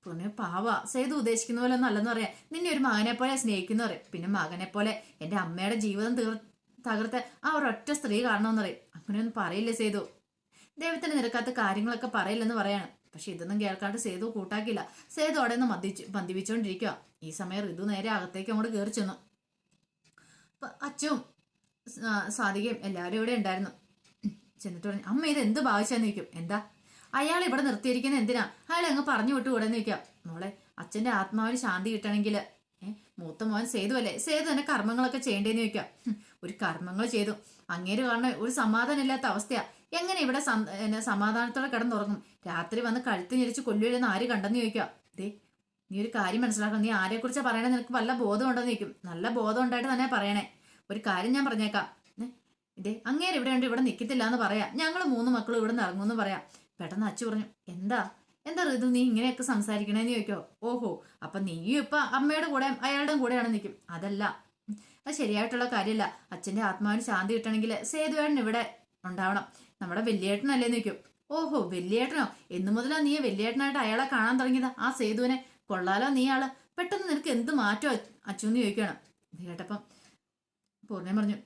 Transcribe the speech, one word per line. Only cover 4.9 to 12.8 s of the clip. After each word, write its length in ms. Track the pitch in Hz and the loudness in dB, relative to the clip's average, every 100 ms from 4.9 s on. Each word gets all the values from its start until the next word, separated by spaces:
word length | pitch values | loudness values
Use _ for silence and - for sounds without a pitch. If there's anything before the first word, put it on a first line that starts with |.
| 220 - - | -2 -10 -12
എൻ്റെ 160 | 156 196 | -4 -2
അമ്മയുടെ 400 | 170 175 190 226 | -2 -2 0 0
ജീവിതം 300 | 208 202 220 | 0 0 0
തീർ-, 280 | 247 220 220 - _ _ - | 2 0 -2 -10 _ _ -10
തകർത്ത 380 | 247 214 220 247 - - | -4 -2 0 -2 -6 -4
ആ 60 | 285 311 | 0 2
ഒരൊറ്റ 320 | 269 214 - | 2 -2 -2
സ്ത്രീ 260 | 294 240 208 | -2 0 0
കാണണമെന്ന്" 380 | 247 208 220 220 | 2 2 2 2
പറയും. 180 | 190 - - 165 | 0 -6 -14 -18
"അങ്ങനെയൊന്നും 400 | - 202 226 226 | -4 -2 -2 -2
പറയില്ലേ 380 | 180 185 226 226 | -2 0 0 0
സേതു, 220 | 220 202 - - _ _ _ _ - - | 0 0 -6 -14 _ _ _ _ -20 -6
ദൈവത്തിന് 360 | 330 330 330 302 | -4 -2 0 0
നിരക്കാത്ത 320 | 233 240 247 247 | 0 0 -2 0
കാര്യങ്ങളൊക്കെ 500 | 208 196 220 240 240 | 0 2 0 -2 -2
പറയില്ലെന്ന്" 400 | 208 190 226 220 | -2 0 0 0
പറയാണ്. 340 | 233 196 202 | 0 0 0